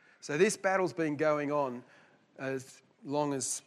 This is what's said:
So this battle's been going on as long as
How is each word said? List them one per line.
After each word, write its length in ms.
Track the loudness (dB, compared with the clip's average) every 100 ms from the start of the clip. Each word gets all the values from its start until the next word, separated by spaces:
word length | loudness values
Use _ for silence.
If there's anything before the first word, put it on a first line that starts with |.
| _ _
So 160 | -6 2
this 200 | 4 4
battle's 360 | 0 2 0
been 240 | 0 -2 2
going 340 | 2 2 0
on 320 | 0 0 -4 -12 -20 -20 _ _ -10
as 440 | -6 -6 -8 -20 _ _
long 280 | -6 -2 -2
as 300 | -2 -4 -6